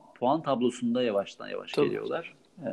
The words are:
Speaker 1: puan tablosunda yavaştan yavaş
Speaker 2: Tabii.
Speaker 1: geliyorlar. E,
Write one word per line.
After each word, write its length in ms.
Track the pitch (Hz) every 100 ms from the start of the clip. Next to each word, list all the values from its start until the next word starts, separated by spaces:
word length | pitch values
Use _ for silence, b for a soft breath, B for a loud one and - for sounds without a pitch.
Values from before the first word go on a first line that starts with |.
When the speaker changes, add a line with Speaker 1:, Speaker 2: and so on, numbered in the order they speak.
| - -
Speaker 1:
puan 220 | 123 160
tablosunda 640 | 151 127 123 - 120 123
yavaştan 440 | 120 101 98 - 101
yavaş 240 | 98 98
Speaker 2:
Tabii. 140 | - 120
Speaker 1:
geliyorlar. 500 | 104 110 151 - - _ -
E, 80 | 143